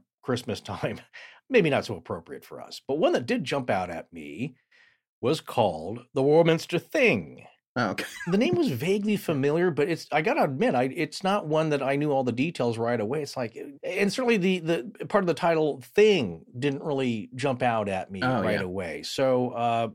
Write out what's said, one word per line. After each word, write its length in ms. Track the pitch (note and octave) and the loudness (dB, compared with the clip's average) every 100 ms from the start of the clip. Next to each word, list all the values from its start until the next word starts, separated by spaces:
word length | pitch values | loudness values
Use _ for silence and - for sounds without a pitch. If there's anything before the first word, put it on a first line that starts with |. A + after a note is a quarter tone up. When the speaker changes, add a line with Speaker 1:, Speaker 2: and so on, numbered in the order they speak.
| _ _ | _ _
Speaker 1:
Christmas 400 | - B2 - G2 | -4 -4 -2 -8
time, 360 | - F#2+ C3+ - - - | -8 -6 -6 -6 -14 -20
<laughs> 260 | - - - | -20 -20 0
maybe 180 | B3+ D#3+ | 2 4
not 160 | A#2+ | 2
so 120 | - - | -2 -8
appropriate 500 | - F2+ - - - | -8 -10 -10 -18 -16
for 160 | C2+ | -16
us. 180 | - - - | -16 -14 -6
But 80 | D3+ | 0
one 160 | C#4+ | 2
that 140 | E3 A#2+ | 0 -2
did 180 | B3+ | -4
jump 240 | C3+ C#3 B2 | -2 -4 -2
out 220 | G2 F2+ | -2 -2
at 200 | E2 - | -8 -12
me 420 | E2 D2 D#2 C3+ - _ _ _ _ _ - | -16 -14 -8 -10 -10 _ _ _ _ _ -4
was 220 | A#2 D#3+ | -2 -2
called 640 | - - G#2 E2 F2 A#2+ - | -2 2 2 0 -8 -10 -6
The 80 | C3+ | 0
Warminster 560 | C3+ D#3+ E3 E3 - E3 | 4 6 6 4 0 -6
Thing. 680 | - D#4+ A#3 A2+ D#2+ - - _ _ B2 | -2 2 4 2 -2 -16 -20 _ _ -2
Speaker 2:
Oh, 120 | G#2+ | -2
okay. 160 | G2 - - F3 | -2 -8 -8 -2
Speaker 1:
The 80 | G3 | 0
name 160 | D#4 | 2
was 160 | F4 C4 | 2 0
vaguely 460 | A#2 E3 G#3 G#3 G3+ | 0 0 0 0 -2
familiar, 560 | - C#3+ C#3+ E3 F3+ | 0 0 2 2 0
but 160 | D3 C#3+ | 2 0
it's, 180 | E3 - | -2 -2
I 100 | D3+ | 0
gotta 220 | F#3 D4+ | 0 2
admit, 320 | F3 C3+ A#3+ B2+ | 0 2 2 2
I, 80 | |
it's 400 | C3 - C#3 - | 0 -2 -6 -4
not 240 | F#3 G3+ D#3+ | -2 -2 0
one 220 | D#3 D#3+ | 0 2
that 120 | C#3+ | 0
I 140 | C3 C#3+ | 0 0
knew 160 | D3 | 2
all 100 | C3+ | 2
the 80 | B2+ | 0
details 480 | A#2 C3+ C3 A#2+ A2+ | 0 -2 0 -2 0
right 220 | A#2 A#2+ | -2 0
away. 200 | G#2+ D3+ | -2 -4
It's 160 | C#3+ C3+ | -6 -6
like, 220 | A2+ - - - | -8 -8 -14 -10
and 300 | - - G3+ | -6 0 0
certainly 240 | C4 B3 A3 | 0 2 2
the, 240 | F#3+ F3+ | 2 0
the 460 | D#3+ E3+ G3 - D#3+ | 0 -2 -2 -10 0
part 180 | G3+ | 2
of 20 | F3 | 2
the 80 | |
title 480 | D3+ E3+ D#3+ D#3 C#3+ | 2 2 2 0 -2
Thing 600 | - - G#3+ F#3 G2+ E2 - B2 | -2 6 6 6 2 -6 -12 -4
didn't 280 | C#3+ C#3 | -2 -2
really 460 | D#3 C3+ B2+ A2+ - | -2 0 0 -2 -6
jump 300 | B2+ C#3 B2+ | -4 -2 2
out 240 | B2+ A2+ G2+ | 2 2 0
at 240 | F#2 - | -2 -4
me 80 | F#2+ | -4
Speaker 2:
Oh, 220 | B2+ B2 | 0 0
Speaker 1:
right 160 | G#2+ G#2 | 0 0
Speaker 2:
yeah. 20 | |
Speaker 1:
away. 400 | F#2 F#2+ F2 D2+ | -2 -6 -6 -8
So, 480 | - - C3 B2+ B2 | -8 0 2 2 0
uh, 380 | A#2+ A#2+ A#2 A2+ | -2 0 0 -2